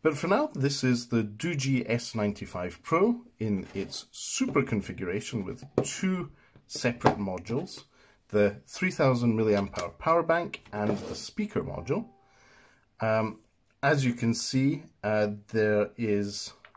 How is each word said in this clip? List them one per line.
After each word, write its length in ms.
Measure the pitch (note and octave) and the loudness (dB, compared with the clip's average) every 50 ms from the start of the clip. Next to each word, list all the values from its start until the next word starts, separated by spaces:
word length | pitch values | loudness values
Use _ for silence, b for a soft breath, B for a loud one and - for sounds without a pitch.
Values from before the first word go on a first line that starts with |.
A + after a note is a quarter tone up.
But 140 | - D#3+ D3+ | 4 2 2
for 120 | C#3 - E3+ | 2 0 2
now, 220 | G3 B3+ D4+ D4 - | 2 2 2 0 -2
this 300 | - C3 C#3+ C#3+ - - | 0 0 0 0 2 2
is 240 | B2+ B2 A#2 - - | 2 2 2 0 0
the 140 | A#2+ A#2 | 0 0
Doogee 600 | A2 G#2 G#2 G#2+ - F3 E3+ C#3 B2+ C3+ C3+ B2+ - - | 0 0 -6 -4 -4 -2 -2 0 0 0 0 0 0 0
S 260 | A#2 A#2+ - - - | -2 -2 -2 -4 -2
ninety-five 680 | A2+ G#2 G#2 G2+ - F#2+ F2 - F2+ F2+ F2+ - - | 0 0 0 0 -4 -10 -10 -6 -6 -6 -6 -8 -10
Pro 400 | - - D#3+ E3+ G3 A#3+ A#3+ A#3+ - - _ _ | -4 0 2 4 4 4 2 -2 -6 -20 _ _
in 260 | A2 A2 G2+ F#2 F#2 - - | -2 0 0 -2 -2 -6 -6
its 320 | G2 F#2+ - - - - _ | -6 -6 -6 -8 -12 -12 _
super 500 | - - - - - - C4 B3+ - D3+ | -14 -12 -10 -6 -4 -2 -2 0 0 0
configuration 800 | B2+ - B2 G2+ F#2 - F#2 - F#2+ F2 F#2 A2 A#2 - - A2 F#2+ | 0 2 -2 -2 -2 -6 -8 -8 -6 -4 -4 -4 -6 -6 -6 -6 -6
with 200 | F#2 - - - - _ - | -6 -8 -12 -14 -4 _ -4
two 480 | C#3+ - - - - F#3+ F#3 F3+ E3+ - b b b b b b b | -4 -2 -6 -2 -2 -2 0 -2 -4 -8 b b b b b b b
separate 520 | _ - - - B2 A#2 - - - G#2+ G#2+ | _ -10 -2 -2 -2 -2 2 2 2 2 2
modules, 680 | G2+ F#2+ F#2 F2+ F2+ - A#2 C#3 F3+ - - - - b b b b b b b b _ | -4 -4 -4 -6 -6 -4 -4 -4 -4 -6 -12 -16 -16 b b b b b b b b _
the 280 | - G#2 G#2 G2 G2+ - - | 2 4 4 4 2 -2 -14
three 240 | - - - F#3 F#3 | -14 -6 -2 -2 -2
thousand 480 | C#3 - D#3 C3+ B2+ A#2+ A#2+ A#2 A2 A2 | 0 2 4 4 4 4 4 2 4 4
milliamp 420 | A2 A2 G#2 G2+ G2 F#2+ - - | 4 4 4 4 2 0 -4 -6
hour 100 | F2+ E2+ | -8 -8
power 320 | - _ - D#3+ E3 E3+ | -10 _ 0 2 4 4
bank 420 | E3 E3 E3 E3+ F3 - - - _ - | 4 2 0 0 0 -4 -10 -14 _ -10
and 240 | - G#3 G#3 G#3+ G#3 G3+ | -4 -2 0 0 0 -2
the 160 | A#3 A#3+ A#3+ | -4 -8 -8
speaker 480 | - - - - - G#3 G#3 - - | -8 -10 -8 -4 -4 -6 -2 -2 -4
module. 440 | - - - - - - C#3+ G3+ A#3+ - - b b b b b b b b b b b b b b b _ _ | -4 -4 -8 -8 -4 -2 -2 -2 -2 -6 -14 b b b b b b b b b b b b b b b _ _
Um, 400 | A2 A2 A2 A2 A2 A2 A2 - _ _ _ _ _ _ _ _ | 0 2 2 2 2 0 -4 -10 _ _ _ _ _ _ _ _
as 220 | - C#3 D#3 C#3+ C3+ | 2 4 4 4 2
you 80 | B2 | 0
can 220 | A#2 - A#2 A#2 A2+ | 0 2 2 0 2
see, 500 | - - - - C3 C3+ C#3 C#3 C#3+ - - _ _ | 0 -2 0 2 2 4 4 2 0 -6 -14 _ _
uh, 260 | - G#2 G#2+ G#2+ G#2+ G#2 G#2 G#2 - - | -2 0 2 2 2 0 0 -6 -10 -2
there 420 | - A2+ G#2+ G#2+ G#2+ G#2 G#2 G#2 - | 0 2 4 4 4 4 2 0 -2
is, 560 | - A#2+ G#2+ G#2 G2+ G2+ G2+ G2+ - - - - _ _ - _ | -4 0 2 2 2 0 -2 -4 -8 -10 -12 -14 _ _ -20 _